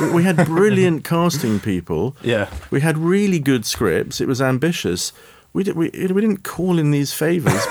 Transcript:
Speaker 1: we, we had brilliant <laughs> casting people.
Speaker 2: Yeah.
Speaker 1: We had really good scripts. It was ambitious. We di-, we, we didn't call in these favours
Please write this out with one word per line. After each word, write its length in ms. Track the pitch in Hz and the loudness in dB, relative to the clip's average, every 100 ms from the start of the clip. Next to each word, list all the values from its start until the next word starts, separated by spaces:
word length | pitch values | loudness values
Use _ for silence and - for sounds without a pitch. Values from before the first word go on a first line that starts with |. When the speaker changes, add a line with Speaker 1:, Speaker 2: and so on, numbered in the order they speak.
Speaker 1:
we, 80 | 156 | 2
we 120 | 170 | 2
had 120 | 185 170 | 2 2
brilliant 580 | 156 165 214 190 180 156 | 2 4 4 4 2 0
<laughs> 0 | |
casting 540 | - 170 175 143 117 104 | -2 0 0 0 -2 -2
people. 560 | 110 90 87 80 117 - | -2 -4 -2 -2 -4 -4
Speaker 2:
Yeah. 280 | 120 110 98 - - | -2 -2 -2 -8 -4
Speaker 1:
We 120 | 143 | 0
had 160 | 160 156 | 0 0
really 400 | 165 202 202 175 | 2 2 2 0
good 260 | 139 127 | 2 0
scripts. 560 | - - 104 87 - - | 0 -2 0 0 -2 -4
It 80 | - | -2
was 140 | 127 | 0
ambitious. 680 | 131 127 160 170 92 90 - - - - _ | 0 0 0 -2 -4 -4 -6 -12 -20 -20 _
We 100 | 170 | -4
di-, 80 | 196 | -2
we, 160 | 165 165 | -2 -4
we 320 | - 185 190 | -2 -2 0
didn't 240 | 220 196 | 0 -2
call 340 | - - 180 170 | -6 -4 0 2
in 120 | 147 | 2
these 240 | 143 135 | 0 0
favours 500 | - 156 175 143 - - | -2 -2 0 0 0 0